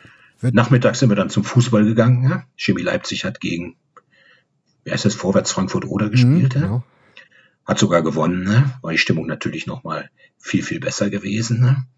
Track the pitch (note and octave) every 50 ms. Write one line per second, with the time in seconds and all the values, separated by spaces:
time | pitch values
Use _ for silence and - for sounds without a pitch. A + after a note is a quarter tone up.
0 | - - - _ _ _ _ _ - B2+ A#2+ A#2 A#2+ - C#3 A#2+ - G#2 - -
1 | C3+ G#2+ G2+ G2+ F#2 - - G#2 G2+ - - B2 A#2+ - A2 G#2 G#2+ G#2+ A2 A#2
2 | A2+ B2 B2+ B2 C3 C#3 F3+ F#3+ - _ _ - - - F#2 F2+ F#2 F2+ F2 F2
3 | - - - - - F#2+ - - - F2 E2+ E2+ F2 E2+ - _ _ _ _ -
4 | - _ _ _ _ _ _ _ _ _ _ _ _ _ _ _ _ - - C3+
5 | - G2+ - - - F#3 F#3+ - - - - F#2+ F#2+ F#2 - - - - - G2+
6 | G#2 G#2 A2+ B2+ B2 B2 D3 F3 B2+ C3+ B2+ C#3+ D#3+ F#2+ G#2+ B2+ - _ _ _
7 | _ _ _ - - _ _ _ _ _ _ _ _ - - - G2+ E2+ E2+ E2+
8 | D#2 D#2+ - D#2 D#2 F2 F2+ F#2 F#2 G2 A2 B2+ C#3+ C3+ - - - E2 E2 -
9 | - - F2+ D#2+ D#2+ D#2+ D2+ - - D#2 D2 - - - - - - D#2+ D#2 D2+
10 | - - _ _ _ _ _ _ - - - - - - - - - - - -
11 | G2+ G#2 G2+ G2+ F#2 G2+ G#2 A2+ A2+ A#2 A#2 A#2 B2 B2 C#3+ C3+ - - _